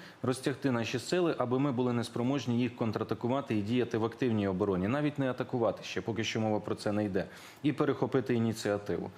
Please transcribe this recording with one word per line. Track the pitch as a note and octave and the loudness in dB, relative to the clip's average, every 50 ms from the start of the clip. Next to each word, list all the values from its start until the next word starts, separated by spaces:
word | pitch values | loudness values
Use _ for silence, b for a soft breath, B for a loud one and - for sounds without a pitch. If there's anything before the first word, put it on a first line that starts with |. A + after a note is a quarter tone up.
| B B B B - | B B B B -2
розтягти | A#2+ C3 - - D3+ C3+ - - C#3 | -2 -2 0 -2 -4 -2 0 0 0
наші | B2 A#2 A#2 - - B2 | 0 0 0 -2 -4 -4
сили, | - - - F3+ F3 D#3+ C#3+ | -2 -2 0 2 2 2 2
аби | - B2+ A#2+ B2 C3 | 0 0 0 2 2
ми | C#3+ D3 | 2 2
були | B2+ A#2+ B2+ B2 A#2+ | 2 0 0 0 0
неспроможні | A#2+ A2+ - - A#2+ A#2+ B2+ C#3 C#3+ A2+ A#2+ A#2+ A#2+ | 0 -2 -2 -2 -2 0 0 0 0 0 0 0 2
їх | B2 A#2+ A#2+ | 0 0 -2
контратакувати | - B2 A2+ G#2 A2 A2 - A2+ F#2+ - A#2 B2+ C#3 C#3 - A#2 | -2 -2 -2 0 -2 -2 -2 -2 -2 0 0 0 0 0 0 0
і | G#2+ | 0
діяти | G2+ G#2 A#2+ B2+ A#2 A#2 - | 0 2 2 2 2 2 2
в | A2 A2 | 0 0
активній | A2+ - - C3+ B2+ A2+ G#2+ G2+ | 0 0 0 0 2 2 2 2
обороні, | G2 F#2+ F2+ G#2 G2+ F#2+ F2+ F#2 | 2 2 2 2 2 2 2 2
навіть | G2+ B2+ D3 D3 D3 C#3 - | 2 2 2 0 0 0 0
не | C3+ C3 | 0 0
атакувати | B2 - C3 - - B2 A2+ G#2 F2+ - - | 0 -2 -4 -2 0 2 2 2 2 0 -6
ще, | - - - | -8 -6 -4
поки | F#2 - A2 G#2 A2+ | -4 -2 -2 -2 -2
що | - - A#2 | -2 0 0
мова | A2 A2 G#2+ G#2 | 2 2 2 0
про | - - G#2+ | 0 -2 -4
це | G#2 - A2 | -2 0 0
не | G2+ G#2 G#2 | 0 2 0
йде, | G#2 F#2 G2 E2 B B B B B B B - | 2 0 -2 -2 B B B B B B B 0
і | D3 | 0
перехопити | C#3 C3 D#3 C#3 C3 - C3+ A#2 - C3+ B2 - B2 | 2 2 2 2 2 2 0 2 2 0 2 2 2
ініціативу. | A#2 A2+ A2+ G#2+ A2+ - G#2+ G2+ G2+ - - F2 E2+ - - B | 2 2 2 0 0 0 0 0 0 0 -2 -4 -4 -4 -6 B